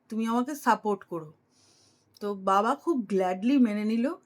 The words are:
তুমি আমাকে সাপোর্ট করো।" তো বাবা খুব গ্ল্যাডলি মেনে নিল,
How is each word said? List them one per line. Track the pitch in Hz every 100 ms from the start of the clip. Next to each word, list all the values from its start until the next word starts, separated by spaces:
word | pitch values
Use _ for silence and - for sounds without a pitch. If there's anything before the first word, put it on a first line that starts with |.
| _
তুমি | 220 226
আমাকে | 240 247
সাপোর্ট | 294 254 208 214 196
করো।" | - 170 156 - _ _ _ _ _ _ _ _
তো | 208
বাবা | 202 190 196 226
খুব | 277 339 277 196
গ্ল্যাডলি | 190 185 190 233 285
মেনে | 226 208
নিল, | 214 226 269 370